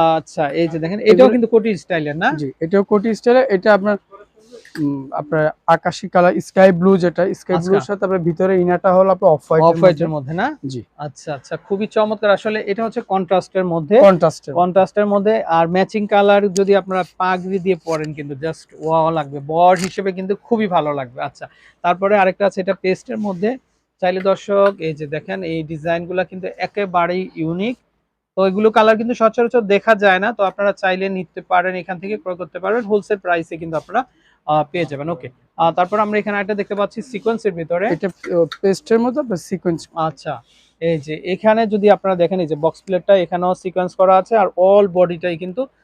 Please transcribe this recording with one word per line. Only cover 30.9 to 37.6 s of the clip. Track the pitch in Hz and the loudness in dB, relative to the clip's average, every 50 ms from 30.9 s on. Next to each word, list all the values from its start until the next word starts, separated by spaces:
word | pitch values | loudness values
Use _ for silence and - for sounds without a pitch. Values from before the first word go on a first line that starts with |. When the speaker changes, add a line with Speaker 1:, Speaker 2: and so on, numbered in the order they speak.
| 185 185 190 196 | -2 -2 -2 -4
Speaker 1:
নিতে | 196 185 180 - - 185 | -4 -6 -8 -10 -14 -14
পারেন, | - - 185 180 175 185 185 | -6 -2 0 0 0 -2 -4
এখান | 185 165 - 185 170 | -8 -8 -10 -12 -10
থেকে | 196 196 214 | -10 -10 -10
ক্রয় | 214 311 185 180 | -8 -8 -10 -10
করতে | 170 180 - - 180 | -10 -12 -14 -12 -8
পারবেন, | 180 190 214 247 226 | -4 -4 -4 -4 -2
হোলসেল | 202 214 208 185 - 214 | -2 -2 -2 -2 -4 -6
প্রাইসে | 196 - 180 175 170 165 - - | -4 -2 -2 -2 -2 -4 -6 -10
কিন্তু | 156 170 165 160 | -12 -10 -8 -8
আপনারা, | 151 - - 185 233 254 - _ _ _ _ _ _ _ | -8 -6 -4 -4 -4 -4 -6 _ _ _ _ _ _ _
আহ, | 151 151 156 147 147 | -2 0 0 -2 -2
পেয়ে | - 175 165 | -4 -6 -4
যাবেন। | 151 147 135 143 165 | -6 -6 -8 -8 -8
ওকে, | 175 - - 123 - _ _ _ _ | -8 -10 -12 -18 -20 _ _ _ _
আহ, | - - 170 | -2 0 0
তারপর | - 180 180 180 208 214 | 0 0 -2 -2 -2 -2
আমরা | 214 208 214 208 | -2 -2 -2 -4
এখানে | 202 214 202 | -4 -4 -4
একটা | 202 202 196 214 | -4 -4 -4 -6
দেখতে | 202 190 - 208 | -6 -6 -6 -4
পাচ্ছি | 196 202 196 - 226 | -4 -4 -4 -6 -10
সিকোয়েন্সের | 208 - - 190 - 220 233 220 - 208 | -12 -12 -12 -6 -4 -4 -4 -2 -4 -4
ভিতরে। | 175 165 | -4 -6